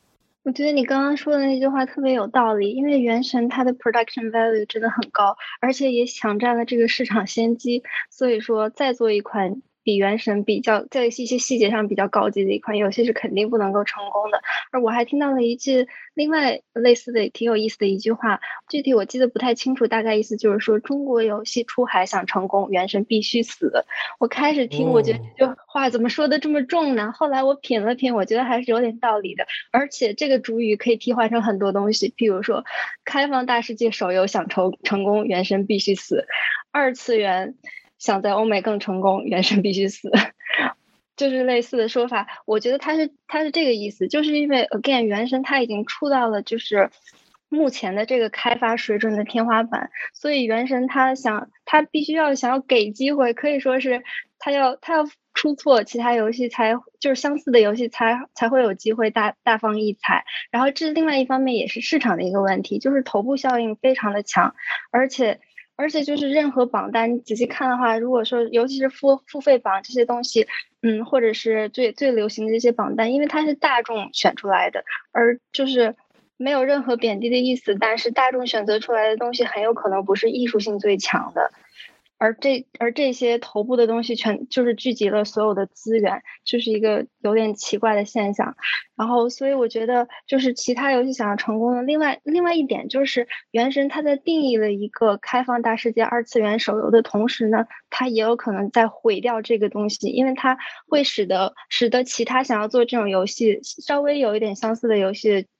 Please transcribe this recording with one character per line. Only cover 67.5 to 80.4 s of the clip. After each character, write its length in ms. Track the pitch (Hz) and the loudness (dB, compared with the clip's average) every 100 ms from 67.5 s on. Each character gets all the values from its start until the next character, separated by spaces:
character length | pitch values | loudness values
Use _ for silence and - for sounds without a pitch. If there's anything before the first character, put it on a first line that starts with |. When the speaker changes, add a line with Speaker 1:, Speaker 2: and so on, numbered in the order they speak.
| - 262 | -2 -2
Speaker 1:
的 80 | 247 | 0
话， 220 | 240 226 | 0 0
如 100 | 247 | 0
果 160 | 247 220 | 0 0
说 160 | 240 | -2
尤 240 | 226 233 262 | 0 0 0
其 140 | 269 | 0
是 100 | 269 | -2
付-， 320 | - 277 269 - | 0 2 2 0
付 120 | 294 | -2
费 200 | 285 254 | 4 4
榜 220 | 202 190 | 2 -2
这 100 | 202 | -2
些 120 | 247 240 | 0 0
东 180 | 240 | 0
西， 240 | 247 226 214 - - _ | 0 0 0 -2 -12 _
嗯， 220 | 226 220 226 | 0 0 0
或 140 | 262 | 2
者 140 | 226 | 2
是 360 | 214 226 220 214 | 0 0 0 -2
最， 240 | 254 233 | -2 -2
最 180 | - 277 | 0 0
流 180 | 233 214 | 2 0
行 160 | 220 220 | -4 -2
的 60 | |
这 80 | 226 | 2
些 120 | 240 | 2
榜 240 | 233 196 220 | 2 0 0
单， 180 | 226 | 0
因 80 | 277 | 0
为 40 | 294 | 0
它 200 | 302 311 | 0 0
是 80 | 285 | 2
大 260 | 294 247 | 2 2
众 280 | 233 226 - | -2 -6 -6
选 220 | - - - | 0 0 0
出 120 | 202 | 0
来 220 | 185 180 | 2 2
的， 140 | - - - - | -2 -8 -12 -4
而 260 | 233 233 247 _ | 2 2 2 _
就 140 | - 269 | -4 0
是 300 | 254 226 233 _ _ _ - | 2 2 -2 _ _ _ -6
没 140 | 262 | 0
有 120 | 277 | 2
任 200 | 269 285 | 2 0
何 120 | 247 233 | 0 0
贬 240 | 233 196 | 0 -2
低 100 | 233 | 0
的 80 | 247 | 2
意 180 | 254 254 | 2 0
思， 200 | - 202 | -2 0
但 220 | 226 226 | 0 0
是 140 | 233 | -2
大 200 | 247 262 | 2 2
众 140 | 254 240 | 0 -2
选 200 | 226 208 | -2 0
择 140 | 214 | 0
出 120 | 214 | 0
来 160 | 226 214 | 0 2
的 80 | 220 | 0
东 160 | 240 | -2
西 120 | 240 233 | -2 -2
很 180 | 208 | 0
有 100 | 220 | 0
可 160 | 226 202 | 0 -2
能 160 | 190 196 | -2 0
不 80 | |
是 160 | 196 226 | 0 0
艺 160 | 247 | 0